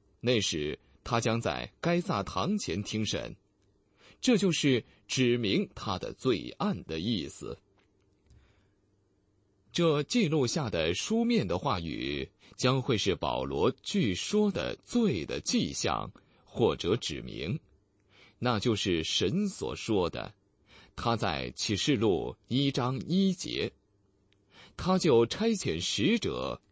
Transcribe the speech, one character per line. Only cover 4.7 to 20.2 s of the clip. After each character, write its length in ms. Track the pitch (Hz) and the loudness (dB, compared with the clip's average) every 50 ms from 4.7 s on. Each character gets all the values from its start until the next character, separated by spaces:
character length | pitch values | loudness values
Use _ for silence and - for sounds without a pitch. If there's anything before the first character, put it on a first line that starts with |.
| 127 110 - _ _ _ _ | 2 2 0 _ _ _ _
指 320 | - - 135 127 120 120 120 | -4 0 2 4 4 4 2
明 320 | 113 95 110 190 196 - - | 2 2 2 2 0 -2 -6
他 200 | - - 107 92 | -10 -6 -4 -4
的 160 | 87 - 55 | -4 -6 -10
罪 400 | - - - 131 113 76 60 62 - - | -10 -2 0 0 0 0 -2 -8 -6 -4
案 240 | 185 208 160 82 65 | -4 -2 -4 -4 -6
的 140 | - 80 82 | -8 -6 -4
意 300 | 92 117 117 90 69 69 | -2 -2 -2 -2 -4 -6
思。 280 | - - - 57 - - _ _ _ _ _ _ _ _ _ _ _ _ _ _ - - _ _ _ _ _ _ _ _ _ _ _ _ _ _ _ _ _ _ _ _ _ _ _ _ _ _ | -10 -12 -10 -12 -12 -12 _ _ _ _ _ _ _ _ _ _ _ _ _ _ -20 -20 _ _ _ _ _ _ _ _ _ _ _ _ _ _ _ _ _ _ _ _ _ _ _ _ _ _
这 300 | - 175 170 165 143 147 | -2 2 4 4 4 2
记 240 | 147 - - 247 202 | 0 0 2 2 2
录 180 | 143 156 151 127 | 4 4 2 2
下 240 | 117 - 170 135 107 | 2 0 -2 -2 0
的 240 | 90 82 78 82 | 0 0 2 2
书 320 | 87 - - - 220 233 233 | 0 0 -2 0 0 0 2
面 220 | 233 240 202 113 | 2 2 2 2
的 100 | 85 85 | 2 -2
话 220 | 95 - 139 104 92 | 0 0 0 -2 -2
语 500 | 82 80 64 53 64 69 73 69 67 - _ _ - - - | -2 -4 -6 -4 -4 -4 -4 -4 -6 -8 _ _ -20 -18 -6
将 260 | - - 127 131 135 | 0 2 2 2 2
会 160 | 123 - 117 101 | 2 0 0 2
是 160 | - 101 85 | 2 0 0
保 300 | 73 - 67 60 64 65 | 0 0 -2 -2 -2 -2
罗 280 | 69 69 73 90 127 - _ | -2 0 2 2 2 2 _
据 320 | - - - 202 147 101 | -8 -2 0 2 2 2
说 380 | 90 - - - 208 208 214 202 | 0 -2 -4 0 2 2 2 2
的 240 | 185 90 67 62 50 - _ | 0 -2 -4 -4 -6 -8 _
罪 400 | - - 247 226 185 117 82 71 | -2 0 2 2 2 2 0 -2
的 140 | - 62 80 | -4 -6 -4
迹 340 | - - 247 233 127 76 | -4 0 0 0 0 0
象 380 | 67 - - 92 64 53 52 - - - _ _ _ _ _ | -4 -4 -2 -2 -2 -2 -4 -8 -12 -18 _ _ _ _ _
或 300 | - - - 117 90 71 | -10 0 2 2 2 2
者 220 | - - 85 110 | 2 0 0 0
指 260 | 123 - - 76 64 | 0 0 -6 -8 -8
明， 380 | 58 62 52 55 69 95 139 - _ _ _ _ _ _ _ _ _ _ _ - - - _ - | -8 -10 -8 -8 -6 -6 -6 -6 _ _ _ _ _ _ _ _ _ _ _ -20 -20 -20 _ -4
那 180 | 120 123 117 101 | -2 0 0 2
就 160 | - 123 110 | 2 0 0
是 300 | - - 101 87 80 80 | 2 2 2 2 0 0
神 440 | - - - 98 92 143 196 208 98 | -2 -2 0 0 0 0 0 -2 -2
所 280 | - - - 58 67 | -4 -6 -6 -6 -6
说 340 | - - - 110 95 87 82 | -6 -2 0 0 2 2 0
的， 240 | - 58 | -2 -6